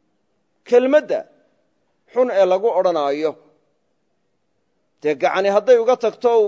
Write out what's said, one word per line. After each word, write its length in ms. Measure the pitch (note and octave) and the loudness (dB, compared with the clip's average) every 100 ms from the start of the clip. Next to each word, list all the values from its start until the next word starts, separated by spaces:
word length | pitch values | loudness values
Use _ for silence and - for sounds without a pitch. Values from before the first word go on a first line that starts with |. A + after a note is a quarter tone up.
| _ _ _ _ _ _ - | _ _ _ _ _ _ 0
kelmadda 520 | A#3+ B3+ D4+ C4+ A3 - _ _ _ _ _ _ _ _ | 0 2 0 0 -8 -10 _ _ _ _ _ _ _ _
xun 140 | A#3+ B3+ | -4 -2
ee 140 | G3 F#3 | 0 0
lagu 220 | F#3 A3 | 0 -2
odhanaayo, 640 | F3+ F#3 E3 C#3+ D3 D#3 - _ _ _ _ _ _ _ _ _ _ _ _ _ _ _ _ | 0 0 0 -2 -4 -4 -8 _ _ _ _ _ _ _ _ _ _ _ _ _ _ _ _
dee 120 | D3 C#3 | -6 -2
gacani 340 | F3 F3 G3 | -2 -2 0
hadday 280 | G3+ G#3 A#3+ | 0 2 2
uga 160 | A3+ B3+ | 2 0
tagto 340 | A3 - A#3+ A#3 | -2 -2 0 0